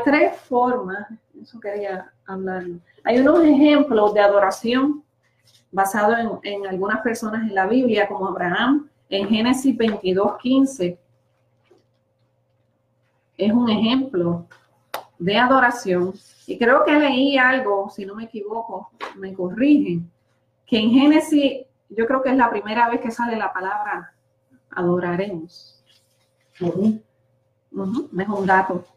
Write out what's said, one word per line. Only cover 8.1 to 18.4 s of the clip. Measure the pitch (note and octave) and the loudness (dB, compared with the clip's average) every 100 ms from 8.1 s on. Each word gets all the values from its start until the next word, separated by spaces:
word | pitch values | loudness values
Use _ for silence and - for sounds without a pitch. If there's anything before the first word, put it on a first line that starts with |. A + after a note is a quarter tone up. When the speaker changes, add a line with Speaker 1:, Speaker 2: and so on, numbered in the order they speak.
| G3 F#3+ | -2 -6
Speaker 1:
Abraham, | - F3 G3 B3 D4 - _ - | -4 -4 0 0 0 -2 _ -8
en | G3 G3+ | -4 -2
Génesis | A3 A#3+ C4 C4+ A3+ | 0 0 0 0 0
veintidós | A3 G#3 F#3 F#3 G#3 - | -2 -2 -2 0 0 -2
quince. | B3 C4 C4+ - F3 - _ _ _ _ _ _ _ _ _ _ _ _ _ _ _ _ _ _ _ _ _ _ _ - | 0 2 0 -2 -6 -6 _ _ _ _ _ _ _ _ _ _ _ _ _ _ _ _ _ _ _ _ _ _ _ -4
Es | G#3 | 0
un | A#3+ A#3+ | 2 2
ejemplo | G3 A3 C4+ C4 F3+ E3+ E3+ - _ _ _ _ - - - | 2 2 0 -2 -2 -2 -2 -8 _ _ _ _ -16 -16 -8
de | E3 G3 | -2 2
adoración. | B3 C4 A#3+ A#3+ G3 F3+ F#3 - _ _ - | 4 4 2 0 -2 -2 -2 -6 _ _ -10
Y | F#3+ | -2
creo | A#3+ C#4 - | 2 4 4
que | |
leí | D4+ C#4+ B3+ C#4 C4+ | 2 2 2 2 2
algo, | B3+ C4 - - A3 | 2 0 -2 -4 -4
si | - G3 | -10 -14
no | |
me | G#3 A3+ | -14 -14
equivoco, | A3 | -12